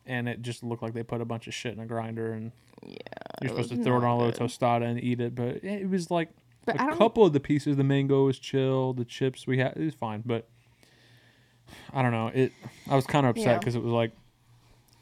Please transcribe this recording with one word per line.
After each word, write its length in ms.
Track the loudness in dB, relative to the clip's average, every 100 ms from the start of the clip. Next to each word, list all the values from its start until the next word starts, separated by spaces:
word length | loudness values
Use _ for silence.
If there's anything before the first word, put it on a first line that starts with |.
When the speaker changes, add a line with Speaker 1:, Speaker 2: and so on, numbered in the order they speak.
| -6
Speaker 1:
and 200 | -4 -4
it 120 | -6
just 200 | -8 -8
looked 200 | -6 -6
like 120 | -6
they 80 | -6
put 180 | -6 -4
a 40 | -4
bunch 200 | -6 -8
of 60 |
shit 200 | -8 -8
in 60 | -8
a 60 | -6
grinder, 460 | -6 -6 -4 -4
and 200 | -6 -10 -14 _ -20
Speaker 2:
Yeah, 140 | -18 -16 -16 -16 -14 -6
Speaker 1:
you're 60 | -4
Speaker 2:
it 0 |
Speaker 1:
supposed 180 | -4 -4
to 60 | -2
Speaker 2:
was 80 |
Speaker 1:
throw 100 | 2
it 40 | 4
on 40 |
a 20 | 4
Speaker 2:
not 100 | 2
Speaker 1:
little 120 | 2
Speaker 2:
good. 80 | 0 -4
Speaker 1:
tostada 340 | 0 0 2 0
and 120 | -2
eat 180 | -2 -2
it, 140 | -2
but 140 | -4 -4
it, 160 | -4
it 240 | -6 -6 -2
was, 200 | -2 0
like, 200 | -2 -2 _ _ _
Speaker 2:
But 120 | -4 0
Speaker 1:
a 60 |
Speaker 2:
I 40 | 0
don't 100 | 4
Speaker 1:
couple 260 | 4 8 6
of 80 |
the 60 | 6
pieces, 360 | 2 0 2 2
the 80 |
mango 400 | 4 4 4 4
was 140 | 4 2
chill, 560 | -2 0 2 2 0
the 100 | -2
chips 420 | -6 -2 -2 -2 -2
we 120 | 0
had, 180 | 0 -2
it 80 |
was 100 | -6
fine, 280 | -4 -6 -6
but 240 | -2 -4 -4 _ _ _ _ _ _ -20 _ _ _ _ -20 -20 -6
I 100 | 0
don't 100 | 2
know. 160 | 2 0
It, 240 | 2 0 0 -18 -12 0
I 80 | 0
was 100 | 2
kinda 220 | 4 4
upset 180 | 4 2
Speaker 2:
Yeah. 120 | 2
Speaker 1:
'cause 160 | 2
it 80 | -2
was, 100 | 0
like, 200 | 0 0 -4 _ _ _ _ _ _ _ _